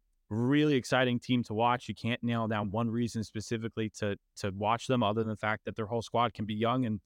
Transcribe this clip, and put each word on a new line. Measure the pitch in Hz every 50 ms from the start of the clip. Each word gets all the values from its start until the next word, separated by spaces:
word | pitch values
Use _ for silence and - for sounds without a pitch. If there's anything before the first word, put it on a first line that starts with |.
| _ _ _ _ _ -
really | 104 113 120 127 143 147 151 151 143
exciting | 127 - - 135 127 131 123 120 120
team | - - 127 123 117
to | - 107
watch. | 107 117 120 123 120 - -
You | 101
can't | - - 117 123 -
nail | - 120 117 117 113
down | 110 113 104 104 98
one | 95 113 117 113
reason | 110 120 120 110 - 113 101
specifically | - - 110 - - 117 110 113 110 - 113 110 107 -
to, | - 110 101 98 - _ _ -
to | - - 101 95
watch | 101 104 104 117 117 -
them | - 131 120
other | 110 101 107 113 110
than | 110
the | 107
fact | - - 107 110 - -
that | 113 98
their | - 110
whole | 95 120 113 104
squad | - - 117 120 113 -
can | - 110
be | 101 107
young | 107 113 113 123 131 127
and | 110 107 98 -